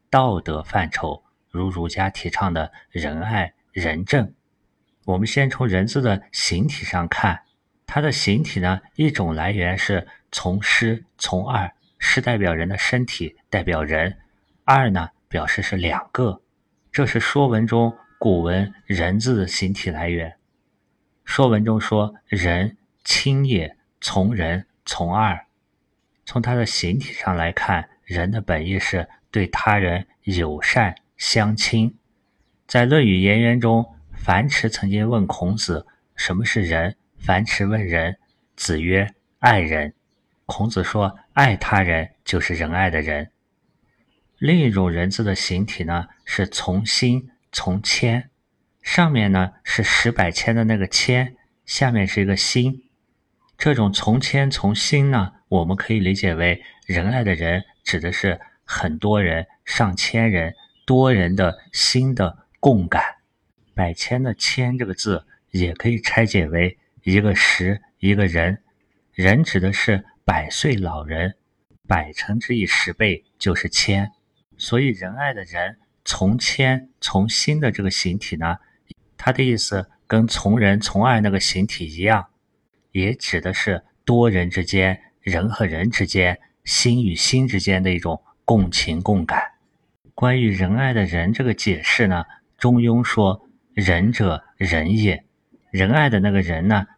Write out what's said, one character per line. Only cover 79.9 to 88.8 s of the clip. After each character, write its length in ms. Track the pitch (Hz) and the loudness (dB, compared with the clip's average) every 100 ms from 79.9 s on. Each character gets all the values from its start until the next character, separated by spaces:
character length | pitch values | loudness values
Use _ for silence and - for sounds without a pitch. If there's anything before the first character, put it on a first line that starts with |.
| _ - | _ 0
跟 180 | 110 113 | 2 2
从 320 | - 101 113 | 0 2 4
人 220 | 101 101 | 4 4
从 260 | - 98 120 | 0 2 4
二 140 | 117 | 4
那 100 | 104 | 2
个 80 | 98 | 0
形 260 | - 92 | 0 -2
体 220 | 101 - 82 | -2 -4 -10
一 120 | 80 | -2
样， 260 | 98 110 - _ _ _ _ _ _ | 2 2 0 _ _ _ _ _ _
也 240 | 95 95 | -2 -2
指 260 | 127 - 92 | -2 -4 -4
的 140 | 90 | -4
是 300 | 92 - 87 - _ | -4 -2 -4 -6 _
多 240 | - 120 120 | 2 4 4
人 220 | 92 87 | 4 0
之 140 | 92 | -2
间、 360 | 85 95 92 92 - _ | -2 0 0 0 -8 _
人 280 | 98 85 104 | -4 -2 -2
和 160 | 110 | -2
人 240 | 101 80 104 | -2 0 -2
之 160 | - | 0
间、 360 | 95 98 90 87 _ _ | 0 2 0 0 _ _
心 400 | - - 123 120 | -4 0 2 2
与 100 | 110 | 0
心 320 | 82 - 131 131 | 0 0 2 0
之 140 | 98 | 0
间 200 | 98 92 | 0 2
的 140 | 92 | 2
一 60 | 87 | 0
种 200 | 85 80 - _ | -2 -6 -10 _
共 240 | - 104 90 | 2 2 2
情 320 | - | 0